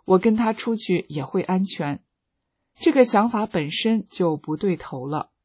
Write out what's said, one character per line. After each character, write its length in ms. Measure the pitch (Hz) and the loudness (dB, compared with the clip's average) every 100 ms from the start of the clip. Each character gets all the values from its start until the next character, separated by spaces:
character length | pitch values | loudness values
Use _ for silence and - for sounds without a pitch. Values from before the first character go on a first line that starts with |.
我 140 | - 185 | 2 4
跟 180 | 226 220 | 4 2
他 160 | 226 | 0
出 240 | 226 - 220 | -2 -4 -4
去 300 | - 175 - | 0 -2 -2
也 160 | 151 | -8
会 160 | - 190 | -4 -4
安 220 | 175 185 | -2 -2
全。 380 | 190 - 147 143 _ _ _ _ _ _ _ | -2 -4 -6 -6 _ _ _ _ _ _ _
这 180 | _ 339 | _ 2
个 120 | 277 | 6
想 260 | 247 208 233 | 6 4 2
法 160 | 214 220 | 0 -2
本 240 | 175 147 | -2 -4
身 360 | - 226 220 - | -2 0 0 -2
就 260 | - 170 151 | -2 0 0
不 200 | - 156 | -4 -2
对 200 | 202 165 | -2 -2
头 300 | - 135 135 | -6 -10 -6
了。 240 | 151 - _ | -6 -8 _